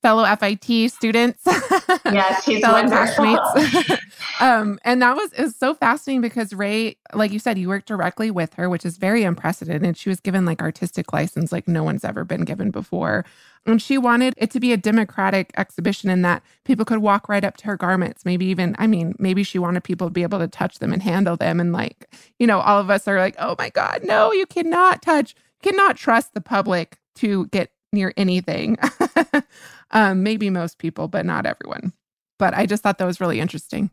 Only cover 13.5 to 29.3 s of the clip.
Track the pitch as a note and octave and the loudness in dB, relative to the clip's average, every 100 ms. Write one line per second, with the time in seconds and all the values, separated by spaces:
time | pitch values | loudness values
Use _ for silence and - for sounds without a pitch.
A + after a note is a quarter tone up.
13.5 | _ - A3+ - C4+ B3 A#3+ B3+ B3+ A3 | _ 0 0 2 0 2 2 2 0 -4
14.5 | B3+ B3 A3+ G#3+ A3 G#3+ - G3 G3 F#3 | -2 0 0 2 0 0 -2 0 0 -2
15.5 | - F#3+ - F3 G3 G3 F#3 F3+ F3 _ | -6 -6 -4 -4 -2 0 0 2 0 _
16.5 | _ - A#3+ A3 A3 G#3 G3+ - G#3 G3 | _ -2 0 0 0 2 0 0 -2 -2
17.5 | - G#3 G3 F3+ F#3 F3 - - F3+ F#3 | -6 -8 -4 0 0 0 -4 -4 -2 0
18.5 | F3+ F3 - A3 G#3 E3+ - G3 F#3 G3+ | 0 -2 0 0 2 0 -2 0 0 0
19.5 | F#3+ F3 F3+ - F3+ F3+ F3 F3 G3 E3+ | -2 -2 -2 -4 -4 -2 -2 -2 -2 -4
20.5 | - D#3+ - - F3+ F#3+ F3 F#3+ E3+ - | -4 -6 -4 -4 -2 -2 0 0 0 -2
21.5 | E3+ F3 E3+ A2+ - - - _ _ A#3+ | 0 -2 -2 -6 -10 -20 -20 _ _ 2
22.5 | G3 - G3+ G3 G3+ - G3 F#3 - - | 4 4 2 4 0 2 0 0 -2 -6
23.5 | - - - - - F4+ - G#4+ G#4 F#4+ | -4 -4 -2 -2 -4 0 2 4 2 -2
24.5 | - E4 E4+ F#4 - - D#4 A#3 - _ | -4 -2 4 4 4 2 2 0 -6 _
25.5 | _ G4 G4 G4 - - A3+ - - - | _ -2 2 2 2 2 2 2 -10 -4
26.5 | G#3 G3 F3+ D#3+ _ _ - A3+ G3+ E3+ | -2 0 -2 -4 _ _ -4 0 0 0
27.5 | G3 - _ _ G#3 F#3+ - F#3+ F3+ F#3 | -2 -4 _ _ -2 -2 0 0 2 -2
28.5 | F2+ - A3+ - - F4 - D#4 | -4 -2 -2 -2 -2 -2 0 0